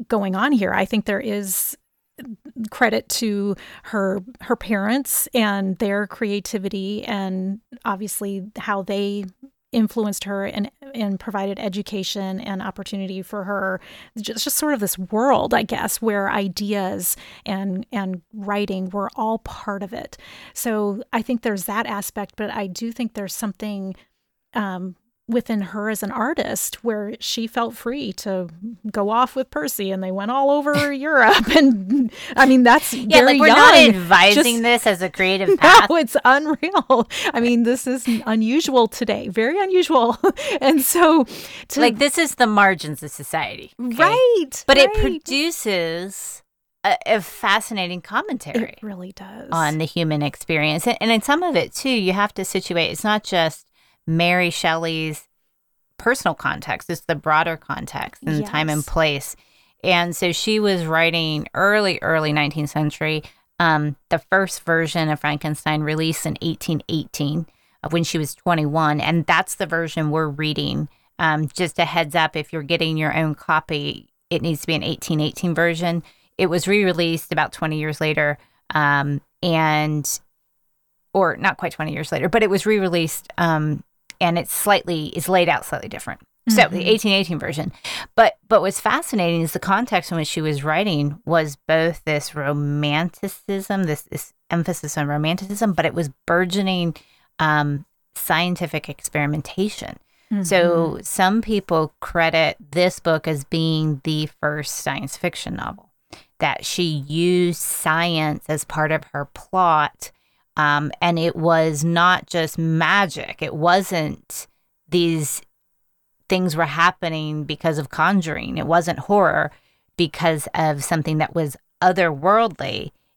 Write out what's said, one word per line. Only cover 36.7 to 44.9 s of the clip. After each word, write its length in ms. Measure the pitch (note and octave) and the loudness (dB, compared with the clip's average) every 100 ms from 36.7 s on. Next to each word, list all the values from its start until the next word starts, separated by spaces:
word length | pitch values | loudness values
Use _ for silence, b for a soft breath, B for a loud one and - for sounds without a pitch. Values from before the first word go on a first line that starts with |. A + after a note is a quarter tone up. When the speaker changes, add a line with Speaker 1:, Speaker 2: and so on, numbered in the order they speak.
| G4 - B3 A#3 B G4+ | 0 2 2 2 B -2
Speaker 1:
I 80 | A#3+ | 0
mean, 220 | A#3 A#3+ | 2 4
this 240 | A#3 B3 - | 4 2 0
is 200 | B3+ B3 A3+ - | -4 -2 -2 0
unusual 600 | A3 A3 C#4 D#4+ C4 A3+ | 0 2 2 2 4 2
today, 420 | - A3+ G3+ - | 0 -4 -4 -4
very 300 | F#3+ A3+ F4 | -2 0 0
unusual. 600 | F#4+ F#4 E4+ B3+ A#3 A#3 | 2 2 4 4 2 2
<laughs> 380 | - - D5 G4 | 0 0 -2 0
And 220 | C4+ D#4 | 2 2
so 420 | C4 F4 E4+ D#4+ B3 B B B B | 2 4 6 6 2 B B B B
to 120 | - | 2
Speaker 2:
Like, 180 | B3 A3 | 2 4
this 200 | C#4+ D#4 | 0 2
is 160 | D#4+ | 0
the 120 | - A#3 | 2 2
margins 560 | G#3 G3 F#3 D3+ D3+ | 6 6 4 -2 -8
of 80 | D3+ | -10
society, 640 | - C#3 D#3+ A#2+ - - - | -12 -6 -4 -4 -8 -16 -10
okay? 160 | B3 A#3 | -6 2
Speaker 1:
Right, 680 | E4 A#4 B4+ A4+ C#4+ - - | 2 6 4 4 0 -2 4
Speaker 2:
But 100 | C5+ | 6
it 140 | - | 6